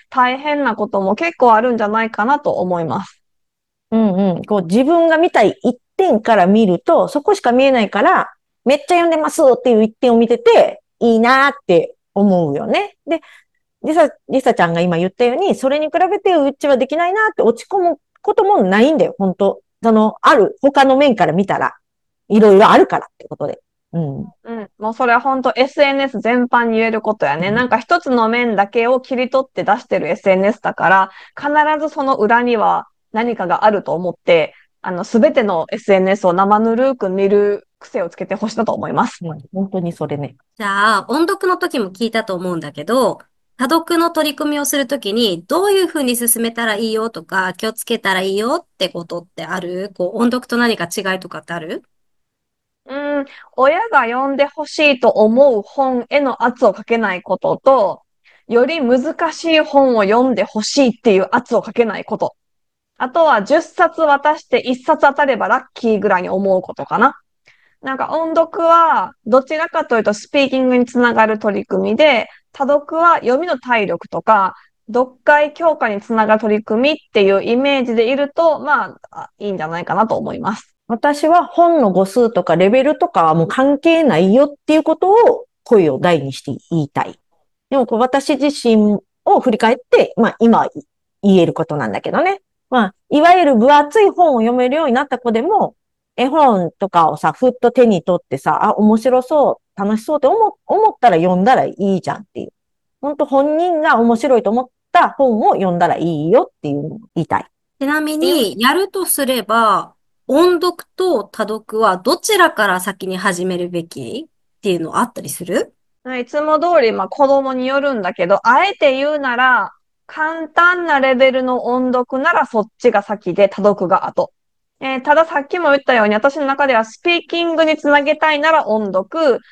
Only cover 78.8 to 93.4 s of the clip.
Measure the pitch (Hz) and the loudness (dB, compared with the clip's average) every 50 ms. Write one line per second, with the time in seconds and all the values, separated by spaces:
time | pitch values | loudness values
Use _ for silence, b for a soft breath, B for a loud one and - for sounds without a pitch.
78.8 | 208 170 - - _ - - - - - _ - - 208 196 175 156 160 165 170 | -2 -6 -10 -18 _ -20 -18 -18 -18 -18 _ -12 -10 -8 -8 -6 -8 -8 -8 -8
79.8 | 175 - - 185 220 220 - - 160 - - - 160 165 214 - - _ _ _ | -6 -4 -2 -2 -2 -2 -2 -6 -6 -8 -10 -8 -6 -8 -8 -8 -12 _ _ _
80.8 | _ - 226 226 - 294 294 294 - 311 339 349 330 339 - - 339 339 339 320 | _ -8 -6 -2 -2 -2 -2 0 0 2 2 2 0 0 0 2 2 4 4 2
81.8 | 254 202 180 180 196 190 - 247 240 226 233 180 175 - 165 165 185 196 214 254 | 2 2 2 0 0 0 2 0 0 2 0 -2 0 0 2 2 2 4 4 2
82.8 | 262 285 311 302 349 330 - 196 165 160 156 170 165 160 - - 262 277 285 277 | 2 2 0 0 -2 -2 0 2 2 2 2 2 0 -2 0 0 0 0 0 2
83.8 | - 330 330 330 330 269 196 156 180 190 202 254 285 294 285 - _ - 302 311 | 2 2 2 4 2 2 2 2 2 4 4 4 2 2 0 -8 _ 0 0 0
84.8 | 302 320 320 311 - 370 403 453 466 - - - - _ _ _ _ - 247 208 | 2 0 -2 0 2 2 4 6 6 4 2 0 -4 _ _ _ _ 2 4 4
85.8 | 175 151 131 135 151 180 175 156 135 135 135 - - - 127 - _ - 170 165 | 4 4 0 0 0 2 0 0 -2 -4 -10 -10 -10 -10 -12 -12 _ -4 -4 -4
86.8 | 147 143 - 135 143 95 - _ _ _ _ _ _ _ _ _ _ - 262 277 | -4 -4 -4 -6 -6 -6 -8 _ _ _ _ _ _ _ _ _ _ -4 -2 0
87.8 | 247 233 240 214 240 - - 277 277 - 302 262 269 294 294 - - 240 226 220 | 0 0 0 -2 0 0 0 -2 -2 -2 -2 0 0 -2 -2 -2 0 2 4 4
88.8 | 214 208 208 - - _ _ _ - 294 403 - - 262 214 - - 220 240 - | 4 2 0 -2 -6 _ _ _ 0 2 2 2 2 0 0 2 2 0 0 -2
89.8 | - - - 480 - - - - 226 190 - - 226 233 220 165 143 - - 151 | -2 2 2 2 2 2 0 0 0 0 0 2 2 4 4 4 2 0 -4 -14
90.8 | - _ _ _ _ _ _ _ - 202 190 185 170 151 147 - 160 - 156 147 | -20 _ _ _ _ _ _ _ 2 4 4 4 4 2 0 -4 -6 -4 -4 -6
91.8 | 127 107 98 104 - 156 - 220 311 370 392 392 _ _ _ _ _ - 254 254 | -4 -4 -6 -6 -8 -6 -4 -2 -2 -2 -2 -4 _ _ _ _ _ -4 -2 -2
92.8 | 214 190 - _ _ - - 294 302 339 359 370 | -2 -2 -4 _ _ -2 0 4 4 6 6 6